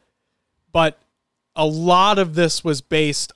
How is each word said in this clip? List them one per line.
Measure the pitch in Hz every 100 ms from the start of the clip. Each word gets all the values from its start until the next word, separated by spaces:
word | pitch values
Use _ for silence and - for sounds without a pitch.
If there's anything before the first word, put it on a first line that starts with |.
| _ _ _ _ _ _ _
But | 165 160 - _ _ _ _ _ -
a | 156
lot | 156 170 180 196 202
of | 185 156
this | 170 -
was | 165 143
based | - 156 151 143 -